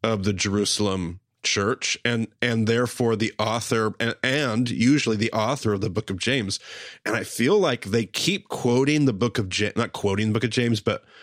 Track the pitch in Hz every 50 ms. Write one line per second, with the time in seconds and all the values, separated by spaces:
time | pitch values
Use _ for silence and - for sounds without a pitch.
0 | - 113 113 104 95 104 101 92 - 101 95 104 104 - - - 104 101 95 95
1 | 90 82 85 95 _ _ _ _ _ - - 107 101 104 120 - - - - -
2 | _ 120 117 117 113 - _ _ - 120 117 113 113 107 113 120 123 117 - -
3 | 123 117 113 104 113 107 - _ 107 110 110 120 - - 120 113 110 110 - _
4 | 113 117 - - - 127 131 147 147 127 127 120 127 120 113 - 113 123 143 147
5 | - - 110 104 110 - - 110 107 113 143 139 - 113 104 98 98 107 87 82
6 | - - 95 87 - 117 127 139 107 95 98 - - - - - - - - -
7 | _ - 107 117 95 - - - 120 131 196 214 190 156 123 113 - 101 98 117
8 | 110 - _ - - - 196 196 - _ - - - 123 120 123 135 139 151 156
9 | 147 135 110 92 117 120 - - 107 95 92 - 104 104 - - 117 107 - -
10 | - 101 98 98 107 110 107 110 101 - - - 120 120 117 104 - - 101 -
11 | _ _ - -